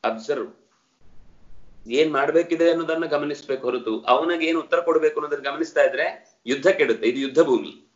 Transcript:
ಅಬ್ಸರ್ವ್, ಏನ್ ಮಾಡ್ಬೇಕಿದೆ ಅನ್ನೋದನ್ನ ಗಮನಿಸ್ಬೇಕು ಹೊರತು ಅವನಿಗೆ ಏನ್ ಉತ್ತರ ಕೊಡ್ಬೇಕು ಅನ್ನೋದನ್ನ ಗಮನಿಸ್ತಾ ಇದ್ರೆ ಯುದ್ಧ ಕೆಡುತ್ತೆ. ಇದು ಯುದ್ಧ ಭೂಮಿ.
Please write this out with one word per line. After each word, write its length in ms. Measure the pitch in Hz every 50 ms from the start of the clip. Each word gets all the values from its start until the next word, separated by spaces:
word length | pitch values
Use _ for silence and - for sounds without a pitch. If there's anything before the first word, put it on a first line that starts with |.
| -
ಅಬ್ಸರ್ವ್, 460 | 117 113 113 110 131 147 131 104 - - _ _ _ _ _ _ _ _ _ - - - - - - - - - - - - - - - - - 113
ಏನ್ 220 | 120 139 156 156 151
ಮಾಡ್ಬೇಕಿದೆ 520 | 135 139 147 151 165 165 - 165 165 170 170
ಅನ್ನೋದನ್ನ 360 | 165 165 165 160 160 165 165
ಗಮನಿಸ್ಬೇಕು 580 | 156 151 143 143 147 147 - - - 135 127 -
ಹೊರತು 300 | 123 123 120 113 113 110 - -
ಅವನಿಗೆ 380 | - 123 135 160 170 175 160 160
ಏನ್ 100 | 160 165
ಉತ್ತರ 220 | 160 151 - 170 175
ಕೊಡ್ಬೇಕು 360 | 170 165 156 151 156 151 151
ಅನ್ನೋದನ್ನ 280 | 156 147 147 147 139 131
ಗಮನಿಸ್ತಾ 400 | 139 160 160 160 156 - 147 139
ಇದ್ರೆ 220 | 131 - - 160 170 - - _ _ _ _ _
ಯುದ್ಧ 220 | 117 139 139 139
ಕೆಡುತ್ತೆ. 380 | 185 185 - 147 123 110 107 107
ಇದು 120 | 117 127 135
ಯುದ್ಧ 200 | 135 135 - 151
ಭೂಮಿ. 300 | 165 143 127 - 101 - - - _ _ _